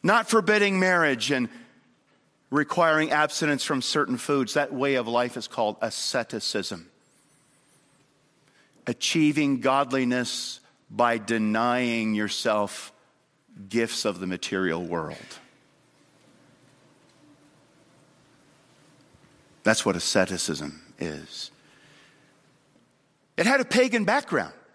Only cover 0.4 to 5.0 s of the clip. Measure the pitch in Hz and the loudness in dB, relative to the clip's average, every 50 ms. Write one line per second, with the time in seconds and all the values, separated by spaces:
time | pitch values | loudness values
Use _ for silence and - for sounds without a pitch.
0.4 | 185 185 214 214 202 202 196 185 185 185 185 175 165 147 135 117 107 123 143 131 | 4 4 4 4 4 2 2 2 4 4 4 4 4 2 2 0 0 0 0 0
1.4 | 123 110 - - - - _ _ _ _ _ _ _ _ _ _ _ _ _ _ | 0 -4 -6 -14 -20 -20 _ _ _ _ _ _ _ _ _ _ _ _ _ _
2.4 | _ _ 131 147 147 147 - 175 170 160 156 156 156 151 139 151 151 151 - - | _ _ 0 0 0 0 2 2 4 4 4 2 2 2 2 2 2 2 0 -2
3.4 | 165 151 143 131 - - 156 131 123 - - 151 147 - 123 117 - - 147 139 | 0 0 0 -2 -2 -2 -2 -2 -2 -2 0 0 0 0 -2 -6 -2 0 0 0
4.4 | 127 107 - 147 143 123 - 127 139 139 139 127 | 0 0 0 0 0 0 -2 -2 0 0 0 0